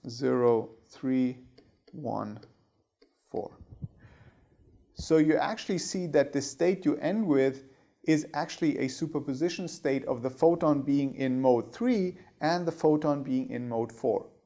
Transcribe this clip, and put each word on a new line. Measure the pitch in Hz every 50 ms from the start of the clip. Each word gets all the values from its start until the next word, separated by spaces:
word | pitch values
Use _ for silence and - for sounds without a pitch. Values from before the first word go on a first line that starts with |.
| -
zero, | 117 117 117 139 127 127 123 120 120 117 110 113 - - _ _ _
three, | - - - 131 131 131 127 123 127 123 - - _ - _ _ _ _ _ -
one, | - 151 147 117 110 107 104 104 107 110 - - _ _ _ _ _ _ _ _ _ _ _ _ _ _
four. | _ - - - - - - - - _ - - - - _ - - - - _ - - _ _ _ _ _ _ - - - - _ _ _
So | - - - 160
you | 160 156 156 156
actually | - - - 220 - - - 196 170
see | 180 - - 190 180
that | 165 143 147 139 139
the | - 143
state | 131 - - - 170 180 196 190 -
you | 147 143 147
end | 143 156 196 220 220
with | 175 143 135 135 135 131 - - - - _ _ _ _ _ -
is | - 160 151 160 - -
actually | 147 165 170 - - 175 151 139
a | - 135
superposition | 131 - - 165 151 156 147 - 147 131 131 160 180 175 - 180
state | 165 - - - 143 139 135 131
of | - 135 117
the | 117 131
photon | 127 - 160 165 170 170 170 156 147 143 131
being | 143 139 143 139 135 -
in | - 135 131 127 127
mode | 131 127 123 117 110 - -
three | - 233 254 247 208 185 180 180 - - - _ _
and | 151 156 170 180 175
the | 165
photon | 160 - - 156 151 151 156 151 143 143 135
being | 127 127 131 131 127
in | 120 120 123
mode | 120 117 113 117 117
four. | - - - 117 104 - - - _ _ _